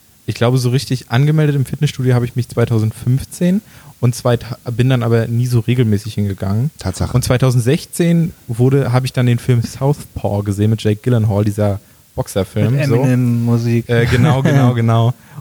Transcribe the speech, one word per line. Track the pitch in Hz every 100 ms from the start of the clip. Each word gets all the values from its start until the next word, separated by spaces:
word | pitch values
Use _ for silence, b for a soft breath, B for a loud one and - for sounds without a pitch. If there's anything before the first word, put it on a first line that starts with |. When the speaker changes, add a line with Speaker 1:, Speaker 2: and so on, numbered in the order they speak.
| b b -
Speaker 1:
ich | 110
glaube, | 117 131
so | 123
richtig | 127 - 127 -
angemeldet | 117 147 156 151 143
im | 127
Fitnessstudio | 143 147 - 127 123
habe |
ich | 120 123
mich | 120
zweitausendfünfzehn | - 117 117 110 - - 131 - - 175 190 - B B B
und | 117 117
zweit-, | 123 120 113 123 - 113
bin | 127
dann | 127
aber | 117 117 113
nie | 117 123
so | 123
regelmäßig | 110 123 117 101 110
hingegangen. | 107 101 95 95 104 139 -
Speaker 2:
Tatsache. | 95 - 90 127
Speaker 1:
Und | -
zweitausendsechzehn | 127 135 123 113 160 - - 170 170 165 - -
wurde, | 113 123 139 135
habe | 127 131
ich |
dann | - 123
den | 117
Film | - 120
Southpaw | 117 - 139 147 - - 104 104
gesehen | 101 98 107
mit | 110
Jake | 107 104
Gyllenhaal, | - 117 110 101
dieser | 107 101 104 98 b b b -
Boxerfilm, | 127 - 92 107 107 135
Speaker 3:
Mit | -
Speaker 1:
so. | 117
Speaker 3:
Eminem | 131 127 123 120
Musik. | 117 117 117 117 113
Speaker 1:
Äh, | 117 117
genau, | 123 156 135
Speaker 3:
<laughs> |
Speaker 1:
genau, | 147 143 127
genau. | 120 113 113 117 120 B B